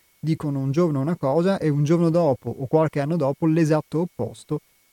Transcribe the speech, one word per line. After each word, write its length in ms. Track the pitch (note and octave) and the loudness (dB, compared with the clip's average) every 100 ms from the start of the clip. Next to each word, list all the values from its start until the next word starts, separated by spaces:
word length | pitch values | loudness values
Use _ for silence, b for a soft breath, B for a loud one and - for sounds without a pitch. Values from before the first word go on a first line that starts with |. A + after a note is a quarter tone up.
| b _ | b _
dicono 420 | D3+ D#3+ D3+ C#3 | -4 -2 -2 -2
un 120 | C3+ | -2
giorno 280 | C#3 F3 C#3 | 0 0 0
una 160 | C#3 F3 | -2 -2
cosa 440 | C3+ D3+ F3+ G3 | 0 2 2 0
e 100 | D#3 | 0
un 140 | C#3+ | 0
giorno 260 | D3 E3+ E3+ | 2 2 2
dopo 400 | E3 D#3+ B2 A#2+ | 2 2 0 -4
o 160 | A#2+ C3+ | -8 0
qualche 340 | D#3+ D#3 D3 | 2 2 0
anno 160 | C#3 F3 | -2 -2
dopo 300 | C3+ C#3+ E3 | -2 0 0
l'esatto 560 | D#3+ D#3 D#3 - D3+ | 2 2 2 0 -4
opposto, 600 | F3 - G#2 A2+ - D3 - _ _ | -4 -6 -8 -8 -8 -10 -10 _ _